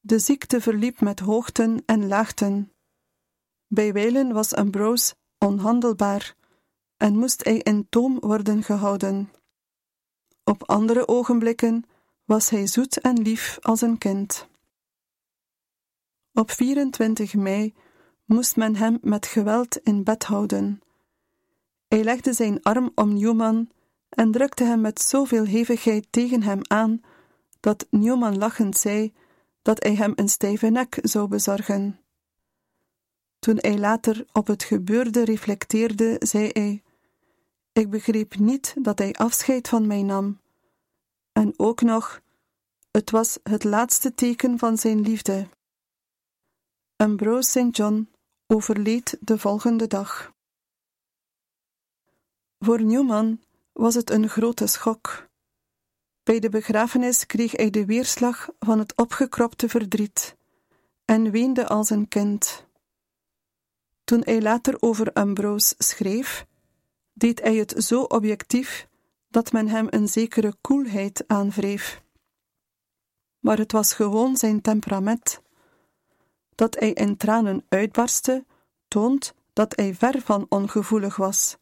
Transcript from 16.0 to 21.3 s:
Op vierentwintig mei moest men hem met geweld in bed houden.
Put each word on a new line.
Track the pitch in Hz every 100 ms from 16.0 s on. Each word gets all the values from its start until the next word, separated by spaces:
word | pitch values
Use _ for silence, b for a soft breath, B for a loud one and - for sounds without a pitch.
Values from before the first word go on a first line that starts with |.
| _ _ _
Op | - 220
vierentwintig | - 254 277 277 - 220 220 208
mei | 208 196 196 214 - b b b b
moest | _ 220 247 -
men | 220 214
hem | 220 233
met | 196 208 -
geweld | - 208 220 240 -
in | - 208
bed | 190 220
houden. | - 202 208 202 202 202 _ _ _ _ _